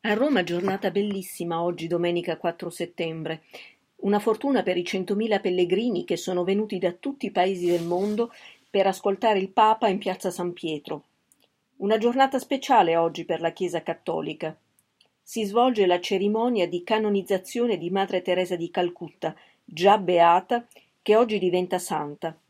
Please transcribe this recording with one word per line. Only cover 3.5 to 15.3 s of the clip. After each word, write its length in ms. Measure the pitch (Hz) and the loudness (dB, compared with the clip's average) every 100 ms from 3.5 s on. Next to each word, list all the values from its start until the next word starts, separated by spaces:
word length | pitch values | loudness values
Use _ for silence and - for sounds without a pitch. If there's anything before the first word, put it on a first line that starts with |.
| - - _ _ _ | -20 -20 _ _ _
Una 180 | 196 202 | 0 2
fortuna 420 | 226 220 277 247 | 2 0 2 2
per 140 | 185 | 2
i 80 | 180 | -2
centomila 560 | 175 190 185 202 220 196 | -2 -6 -2 -2 0 0
pellegrini 640 | 190 180 175 190 240 185 | 0 0 2 2 0 -2
che 140 | - 170 | -4 -4
sono 260 | - 180 | -2 -2
venuti 340 | 180 202 214 190 | 0 0 -2 -2
da 140 | 185 | -4
tutti 360 | 175 277 277 226 | -4 -10 -6 -4
i 40 | |
paesi 360 | 190 185 185 175 | 0 0 0 0
del 180 | 175 | 0
mondo 480 | 170 180 208 214 233 - - - _ | 0 -2 0 -2 -4 -8 -20 -20 _
per 160 | 196 | 2
ascoltare 540 | 190 185 208 196 226 202 | 2 2 -2 2 2 2
il 80 | 190 | 0
Papa 400 | - 214 220 226 | 4 4 4 2
in 120 | 185 | 0
piazza 300 | 196 185 190 | -4 -4 -6
San 220 | 180 175 | -4 -6
Pietro. 520 | 175 165 151 - 151 _ _ _ _ _ _ _ _ | -6 -8 -8 -8 -12 _ _ _ _ _ _ _ _
Una 200 | 202 220 | 0 2
giornata 400 | 233 247 269 262 | 2 4 2 2
speciale 600 | - 269 - 240 175 165 | -2 -4 4 4 6 4
oggi 260 | 165 160 | 2 -2
per 160 | 170 160 | -6 -2
la 140 | 165 | -2
Chiesa 280 | 165 180 165 | -2 -4 -4
Cattolica. 720 | 165 160 - 165 160 156 156 156 _ _ _ _ _ _ | -4 -6 -4 -4 -4 -8 -10 -10 _ _ _ _ _ _
Si 240 | - | -10